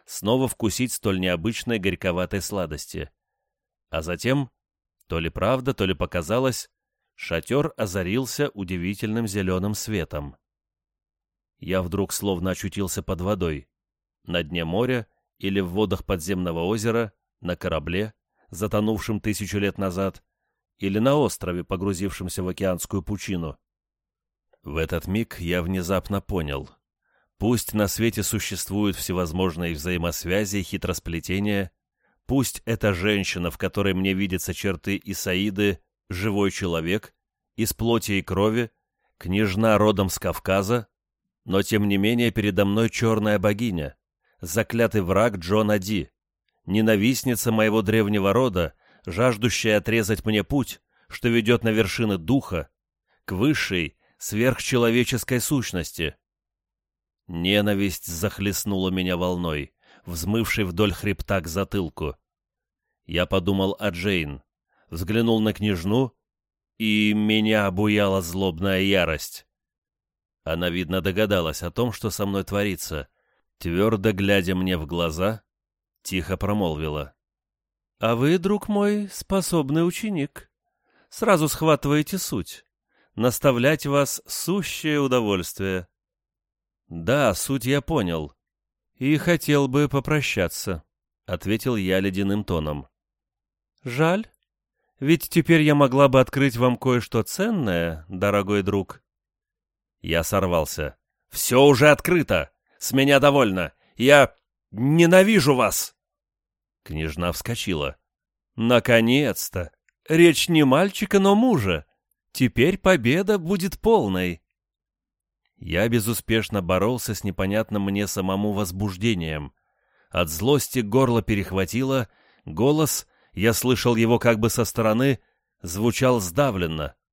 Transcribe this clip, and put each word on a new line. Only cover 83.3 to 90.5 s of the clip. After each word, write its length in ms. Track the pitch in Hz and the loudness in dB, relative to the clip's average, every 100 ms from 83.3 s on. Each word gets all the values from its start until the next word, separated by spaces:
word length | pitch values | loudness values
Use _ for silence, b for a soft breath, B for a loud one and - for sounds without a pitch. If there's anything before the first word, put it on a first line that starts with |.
| - 147 120 131 156 143 | 2 2 4 2 2 0
вас — 380 | 143 139 - - | 0 0 -4 -10
сущее 720 | - - 196 165 - 156 147 | -8 -2 -2 -4 -6 -2 0
удовольствие». 880 | 135 123 107 98 82 - 95 92 87 _ _ _ _ _ _ _ _ _ _ | 2 2 2 0 -2 -6 -4 -4 -6 _ _ _ _ _ _ _ _ _ _
«Да, 480 | 85 82 139 127 92 | -8 -2 0 2 0
суть 300 | - 135 123 | -2 -4 0
я 160 | 143 | -2
понял. 520 | - 156 92 82 73 - _ _ _ _ _ _ | 0 -2 0 -2 -6 -12 _ _ _ _ _ _
И 200 | 131 151 | 0 2
хотел 500 | 170 170 - 147 139 | 2 0 2 2 2
бы 200 | 135 147 | 2 2
попрощаться», — 960 | 139 - 151 131 - 85 | 0 0 -2 0 -2 -2